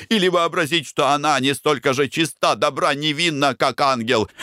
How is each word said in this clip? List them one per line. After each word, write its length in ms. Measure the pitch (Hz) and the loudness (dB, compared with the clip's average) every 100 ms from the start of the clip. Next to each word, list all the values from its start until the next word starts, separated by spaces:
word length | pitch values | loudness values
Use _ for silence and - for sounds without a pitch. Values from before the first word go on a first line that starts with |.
| - | -2
или 220 | 226 185 | 0 2
вообразить, 580 | 175 170 175 156 170 - | 2 0 -2 -2 -2 -4
что 220 | - 139 | -2 0
она 280 | 147 151 143 | 2 2 0
не 120 | 135 | 0
столько 400 | 135 151 143 143 | 0 0 0 0
же 140 | 127 143 | 0 0
чиста, 480 | - 160 - 170 147 | 0 -2 0 0 2
добра, 380 | 147 135 175 | 0 0 -2
невинна, 600 | 143 156 143 175 147 143 | 0 -2 -2 -2 0 0
как 280 | 127 143 123 | 0 -2 0
ангел. 480 | 143 127 113 120 104 - | 0 0 0 0 0 -6